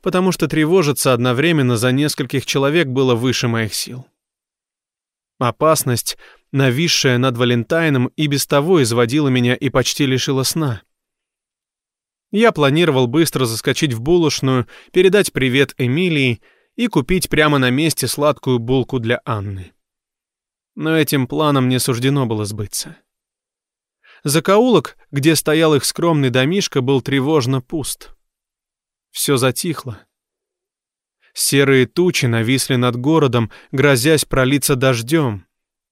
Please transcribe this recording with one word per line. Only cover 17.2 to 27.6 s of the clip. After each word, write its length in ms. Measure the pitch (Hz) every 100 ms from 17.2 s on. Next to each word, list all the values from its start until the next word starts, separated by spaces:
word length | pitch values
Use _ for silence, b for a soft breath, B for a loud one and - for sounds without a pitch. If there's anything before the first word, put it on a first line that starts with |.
| -
прямо 300 | 147 151 143
на 100 | 127
месте 400 | 127 160 - 123
сладкую 520 | - 147 139 135 127
булку 380 | 113 131 117 131
для 220 | 113 120 -
Анны. 460 | 110 101 95 90 _ _ _ _ _ _ _ _ _ _
Но 220 | - 156 160
этим 300 | 147 143 123
планам 420 | 147 151 139 127
не 100 | 127
суждено 480 | - 120 131 143 120
было 180 | 110
сбыться. 520 | 104 107 104 - - 165 _ _ _ _ _ _ _ _ _ _ b b
Закоулок, 760 | 147 147 170 202 254 196 - - _
где 240 | 139 147
стоял 400 | 160 - 156 160
их 100 | 147
скромный 460 | - - 170 156 135
домишко, 500 | 127 135 196 - 143
был 220 | 127 135
тревожно 580 | 127 135 131 156 120 135